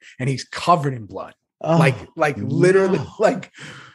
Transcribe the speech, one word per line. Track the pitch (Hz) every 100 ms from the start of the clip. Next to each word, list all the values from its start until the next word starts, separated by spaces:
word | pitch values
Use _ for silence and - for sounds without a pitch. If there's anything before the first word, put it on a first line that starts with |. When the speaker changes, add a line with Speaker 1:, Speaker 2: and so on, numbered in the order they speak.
| - -
Speaker 1:
and | 131
he's | 127
covered | - - - 175 143
in | 127 104
blood. | 95 80 _ _ _
Speaker 2:
Oh, | - 165
Speaker 1:
Like, | 135 110 87 -
like, | 151 110
literally, | 131 147 180 190 190 180
Speaker 2:
no. | - -
Speaker 1:
like, | 208 185 - - - - -